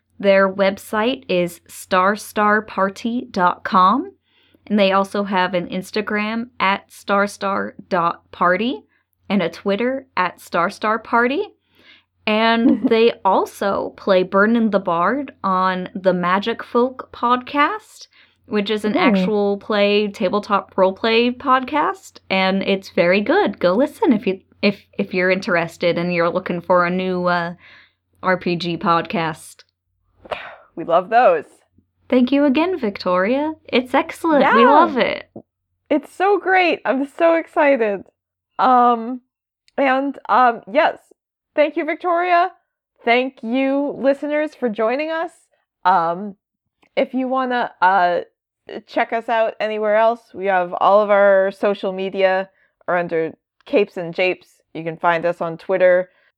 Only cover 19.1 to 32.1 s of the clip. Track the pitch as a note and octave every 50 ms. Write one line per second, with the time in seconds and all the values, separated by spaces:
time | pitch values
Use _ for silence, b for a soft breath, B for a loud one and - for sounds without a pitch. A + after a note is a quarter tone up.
19.1 | G3+ F#3+ F#3 F#3 G#3+ G#3 G3+ G3+ G3+ G3+ - - A3 G3+ G#3 G3+ G#3 G#3 G#3+ G#3
20.1 | G3+ - A3 F3+ F3+ G#3 G3+ - G#3 F#3+ - - - - F#3 F#3+ F#3+ - - A3+
21.1 | A3+ A#3 A#3+ B3 B3 B3 - C4+ B3+ C4 B3+ B3+ D4+ D4 D#4 F#4 F#4+ F#4 - -
22.1 | - - _ - G3 F#3+ F#3+ F#3+ F#3+ G3 - - G3 F#3+ G3 - - - E3+ F3
23.1 | F#3 G#3 G#3 - D#4 G4+ G4 B3 - - - F3 F#3 G#3+ C#4 D4 - - A4+ F4
24.1 | A3+ G3+ - F#3+ F#3+ - _ _ _ _ - G3+ G3+ - _ _ _ - G3 G3
25.1 | - F3+ F3+ F#3 F#3 F#3+ - A3 F3+ E3+ E3+ E3 - - F3+ E3+ E3 E3+ E3+ F3
26.1 | F3 E3+ E3+ E3+ E3 F#3 F#3 - F3+ F3 E3+ - F#3 F3 F3 F3 F3+ F#3 F#3 F#3
27.1 | F#3 F3+ F3+ F3 F3 F3 E3+ E3+ F3 b b b b b b b b b b _
28.1 | _ _ - F#3 F#3 F3+ - F#3 F3 E3 F3 F3 E3+ D#3+ F#3 F3+ E3+ E3 E3 -
29.1 | - E3+ E3 D#3+ D#3 - - - - - _ _ _ _ _ _ _ _ _ _
30.1 | _ _ - - - B B B B B B B B E3+ D#3+ - E3 F3+ F#3 E3+
31.1 | A3 A#3 B3+ G3+ E3+ D3+ B2 - _ _ _ _ _ _ _ _ _ _ _ -